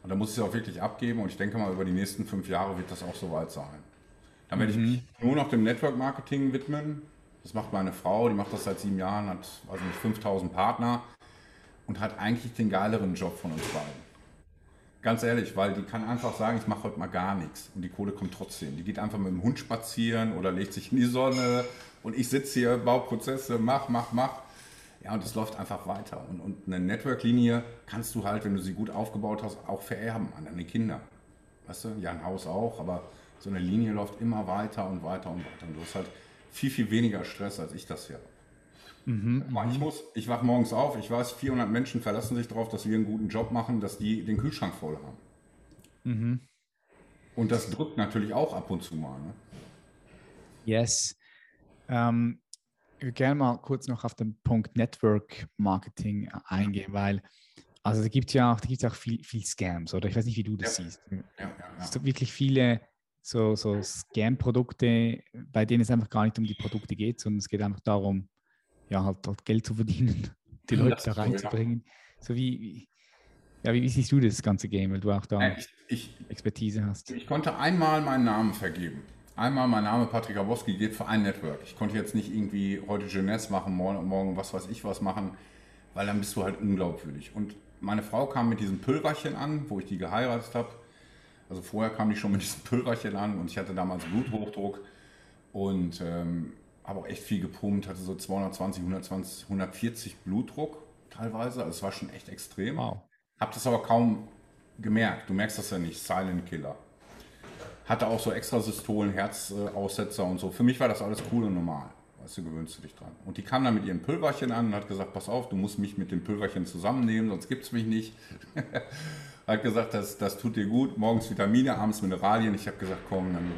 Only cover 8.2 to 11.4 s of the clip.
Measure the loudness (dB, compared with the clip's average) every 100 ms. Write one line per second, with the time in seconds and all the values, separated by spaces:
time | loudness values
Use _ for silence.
8.2 | 6 4 0 -4 -4 -2 0 0 0 0
9.2 | -2 -6 -10 -18 -12 -6 -6 -2 -2 0
10.2 | 0 0 0 2 2 4 2 0 -2 -20
11.2 | -20 -20